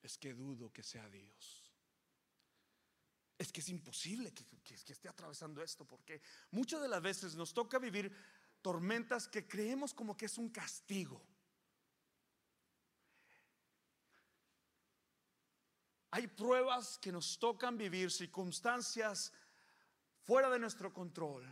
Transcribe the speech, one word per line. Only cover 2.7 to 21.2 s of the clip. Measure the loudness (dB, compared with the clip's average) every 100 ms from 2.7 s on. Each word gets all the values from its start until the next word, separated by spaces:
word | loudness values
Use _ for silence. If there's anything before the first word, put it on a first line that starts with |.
| _ _ _ _ _ _ _
Es | -8
que | -4
es | -4
imposible | -6 -6 -6 -4 -4 -6
que, | -8 -18
que, | -20 -18 -18
que | -16
esté | -14 -14
atravesando | -12 -12 -10 -10 -8
esto", | -8 -8 -12
porque | -18 -14 -14 -14 -20 -4
muchas | 0 2 0
de | 2
las | 2
veces | 2 0 -4 -4
nos | -2
toca | 0 2 2
vivir | 2 -2 -4 -6 -20 -20 -20 _
tormentas | -2 0 2 0 2 -2 0
que | -4 -4
creemos | -2 0 0 -2
como | -4 -6 -4
que | -4
es | -4
un | -4
castigo. | -4 -8 -8 -2 -2 -2 -8 -16 _ _ _ _ _ _ _ _ _ _ _ _ _ _ _ _ _ _ _ _ -20 _ _ _ _ _ _ _ _ _ _ _ _ _ _ _ _ _ _ _ _ _ _ _ _ _ _ _
Hay | 0 0
pruebas | 0 6 8 8 4 0 -6
que | -4
nos | -2 -2 2
tocan | 2 4 0 2
vivir, | 2 4 2
circunstancias | 2 -2 -2 -2 2 2 2 0 0 0 0 -4 -8 -20 -20 -20 _ _ _ _ _
fuera | 8 8 10
de | 6
nuestro | 2 -2 -6
control. | -6 -6 -2